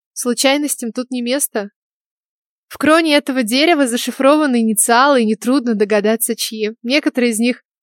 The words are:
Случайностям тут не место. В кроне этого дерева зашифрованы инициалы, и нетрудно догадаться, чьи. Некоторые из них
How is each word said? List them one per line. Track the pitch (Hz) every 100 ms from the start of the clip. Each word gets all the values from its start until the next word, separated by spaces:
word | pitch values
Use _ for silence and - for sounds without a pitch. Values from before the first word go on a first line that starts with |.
| _
Случайностям | - 247 240 269 277 294 - 233
тут | 220 254
не | 254
место. | 240 269 - 233 202 _ _ _ _ _ _ _ _ _ _
В | -
кроне | 285 320 330 294
этого | 285 262
дерева | 220 254 320 320 269
зашифрованы | 233 - - 269 302 302 240
инициалы, | 220 214 - 240 277 277
и | 220
нетрудно | 220 240 277 240 214
догадаться, | 208 208 208 226 - 220
чьи. | - 220 208 226
Некоторые | 233 285 302 - 240
из | 208
них | 240 240 _ _